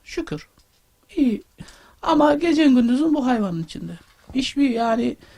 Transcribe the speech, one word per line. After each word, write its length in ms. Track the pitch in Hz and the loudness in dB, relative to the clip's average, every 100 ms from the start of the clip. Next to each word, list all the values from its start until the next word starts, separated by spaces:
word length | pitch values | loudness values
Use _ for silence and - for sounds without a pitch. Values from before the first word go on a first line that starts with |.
şükür. 440 | - - 330 - - _ _ _ _ _ _ | -12 -12 -10 -12 -14 _ _ _ _ _ _
İyi. 280 | - 262 208 - - - - - _ | -2 -2 -2 -8 -20 -20 -20 -20 _
Ama 320 | - 302 294 | 0 2 4
gecen 420 | 294 339 302 294 | 2 2 4 4
gündüzün 380 | 247 233 254 320 | 4 4 2 0
bu 100 | 302 | 0
hayvanın 380 | 247 233 202 165 | 0 0 -2 -6
içinde. 280 | 165 - 165 170 _ _ - | -8 -12 -14 -14 _ _ -8
Hiçbir 340 | 262 254 285 277 | -6 -4 0 0
yani 480 | 226 233 226 240 - - | 0 0 0 -2 -6 -16